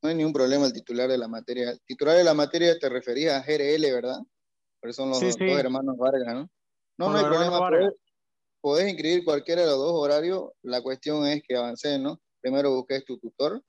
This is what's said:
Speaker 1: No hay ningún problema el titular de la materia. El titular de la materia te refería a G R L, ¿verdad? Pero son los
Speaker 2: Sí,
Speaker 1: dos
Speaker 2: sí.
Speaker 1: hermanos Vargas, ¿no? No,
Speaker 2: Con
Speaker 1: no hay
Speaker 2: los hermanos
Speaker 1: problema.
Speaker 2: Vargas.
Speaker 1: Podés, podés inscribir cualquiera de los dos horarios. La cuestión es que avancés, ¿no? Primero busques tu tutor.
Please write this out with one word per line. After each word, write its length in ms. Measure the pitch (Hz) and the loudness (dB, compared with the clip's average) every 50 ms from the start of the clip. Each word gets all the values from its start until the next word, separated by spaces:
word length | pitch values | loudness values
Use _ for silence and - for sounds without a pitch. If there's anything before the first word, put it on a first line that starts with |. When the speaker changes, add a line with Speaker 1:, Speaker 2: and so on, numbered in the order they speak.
| - | -2
Speaker 1:
No 80 | 151 | -2
hay 40 | 165 | 0
ningún 180 | 165 156 160 151 | 0 0 0 2
problema 340 | 143 131 127 135 143 143 | 2 2 4 4 4 2
el 60 | 131 120 | 2 0
titular 360 | 113 - - 120 120 127 127 | -4 -10 -8 -4 -2 0 0
de 80 | 131 127 | 0 0
la 100 | 120 113 | -2 -4
materia. 420 | 113 113 113 - 120 123 123 120 | -10 -12 -8 -8 -6 -4 -4 -4
El 100 | 120 - | -6 -10
titular 360 | _ _ 131 - 143 143 160 | _ _ -6 -2 2 4 6
de 80 | 175 180 | 6 8
la 80 | 165 156 | 6 6
materia 460 | 151 147 143 - 170 170 170 165 170 | 4 2 0 2 2 4 4 4 4
te 100 | - 135 | 0 -2
refería 480 | 123 127 123 - 120 127 151 160 143 | -2 -2 -4 -4 -4 -2 0 0 0
a 80 | 135 127 | -2 -2
G 100 | 135 151 | -2 -2
R 200 | 151 143 143 151 | 0 2 2 2
L, 180 | 156 156 143 127 | 2 2 2 0
¿verdad? 280 | 123 117 123 127 - - _ _ _ _ _ _ _ _ _ _ _ | 0 -2 -4 -6 -8 -10 _ _ _ _ _ _ _ _ _ _ _
Pero 120 | - 117 123 | -14 -14 -8
son 160 | - 135 135 | -6 -4 -4
los 100 | 131 131 | -2 0
Speaker 2:
Sí, 80 | 131 | 0
Speaker 1:
dos 80 | - 120 | 0 0
Speaker 2:
sí. 160 | - 190 190 | 0 0 0
Speaker 1:
hermanos 460 | 139 143 135 131 127 135 135 135 131 120 | 0 0 0 0 -2 -2 -4 -4 -4 0
Vargas, 360 | 123 131 135 135 123 117 117 | 0 0 0 0 -2 -4 -6
¿no? 140 | 127 147 185 _ _ _ _ _ _ _ _ _ | -8 -8 -12 _ _ _ _ _ _ _ _ _
No, 100 | _ 170 | _ -2
Speaker 2:
Con 60 | 196 - | 0 2
Speaker 1:
no 60 | 156 | 2
hay 60 | 151 | 2
Speaker 2:
los 80 | 151 156 | 2 2
hermanos 160 | 165 170 175 | 2 2 2
Speaker 1:
problema. 120 | 175 175 | 0 0
Speaker 2:
Vargas. 200 | 180 180 160 170 | 0 2 4 4
Speaker 1:
Podés, 200 | 185 202 196 - _ _ _ _ _ _ _ _ _ _ _ _ | 2 2 0 -4 _ _ _ _ _ _ _ _ _ _ _ _
podés 280 | _ 143 143 156 190 202 190 | _ 0 0 2 0 0 -2
inscribir 320 | 156 156 156 175 180 175 | -4 -2 0 0 0 2
cualquiera 380 | 165 151 143 139 - 170 175 175 | 0 0 0 0 -2 0 2 2
de 40 | |
los 120 | 165 143 135 | 2 2 2
dos 140 | 135 160 170 | 0 0 0
horarios. 560 | 165 147 143 147 151 156 175 185 185 - - - _ _ | 0 2 2 2 2 2 0 -2 -4 -6 -10 -16 _ _
La 180 | 131 123 123 | -6 -6 -6
cuestión 460 | 120 131 131 131 - 151 151 151 147 | -4 -4 -8 -6 -6 -4 -2 0 0
es 160 | 143 147 147 - | 0 0 -2 -4
que 140 | _ 127 | _ -2
avancés, 440 | 123 120 120 117 - - 151 143 139 | -2 -2 -4 -6 -6 -4 -4 -4 -2
¿no? 200 | 135 143 165 - _ _ _ _ | -4 -4 -8 -8 _ _ _ _
Primero 340 | _ 127 131 139 143 143 135 | _ -2 -2 0 2 2 0
busques 300 | 131 127 _ 135 135 135 | 0 -2 _ -6 -6 -6
tu 140 | _ 127 117 | _ -12 -12
tutor. 440 | - 113 _ _ 135 151 196 247 _ | -12 -16 _ _ -4 -2 -2 -4 _